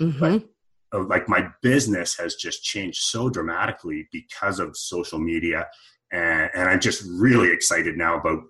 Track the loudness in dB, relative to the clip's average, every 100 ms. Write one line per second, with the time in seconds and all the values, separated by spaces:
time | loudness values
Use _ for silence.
0 | -2 2 2 2 0 _ _ _ -8 -6
1 | 0 0 2 0 0 0 4 4 4 0
2 | -2 -4 -6 -6 -8 -8 -6 -6 -6 -4
3 | -4 -2 -2 -2 -4 -2 -2 -4 -8 -8
4 | -8 -14 -14 -4 -4 -2 -6 -8 -8 -6
5 | -6 -4 -2 -2 -2 -4 -6 -12 -20 _
6 | _ -2 0 2 0 0 2 2 2 -2
7 | -4 2 6 8 6 4 2 0 0 0
8 | 0 0 0 -2 -6